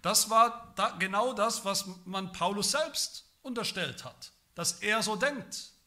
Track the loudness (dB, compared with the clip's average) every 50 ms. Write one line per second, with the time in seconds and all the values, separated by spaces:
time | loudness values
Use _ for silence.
0 | 0 4 2 2 2 6 6 6 6 6 4 -6 -14 -10 -2 0 0 0 2 0
1 | -2 2 2 2 2 2 2 2 0 0 0 -2 -2 -2 -2 -2 -2 -4 -12 -14
2 | -12 -8 -6 -6 -6 -6 -4 0 0 0 0 0 0 2 2 2 0 0 -2 -4
3 | -4 -4 -6 -14 -18 _ _ _ _ -8 -6 -4 -4 -4 -4 -4 -4 -4 -6 -8
4 | -14 -16 -16 -16 -20 -20 _ _ _ _ _ -4 -4 -4 -2 -2 0 2 2 2
5 | 2 0 0 2 2 0 0 -2 -10 -10 -12 -12 -12 -14 -18 _ _